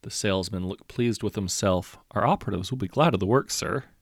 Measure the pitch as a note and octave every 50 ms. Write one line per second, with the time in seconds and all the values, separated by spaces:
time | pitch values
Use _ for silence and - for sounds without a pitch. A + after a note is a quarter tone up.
0 | - - - - - G#2+ F#2+ F#2+ F2+ F2 A2+ F#2 F2+ F#2 F#2+ - - _ - -
1 | B2 A#2+ A2 - - G#2 - - G2+ F2+ - - - G2+ F#2 F2+ E2+ - - -
2 | _ _ - G#2 - A#2+ F#3 G#3 - - G2+ F2+ F2+ - C3 C3 A2+ F#2 - B2
3 | D3+ E3+ B2 F#2 F#2+ F#2 A2+ C3+ - - - - - - - C3+ C3+ - _ _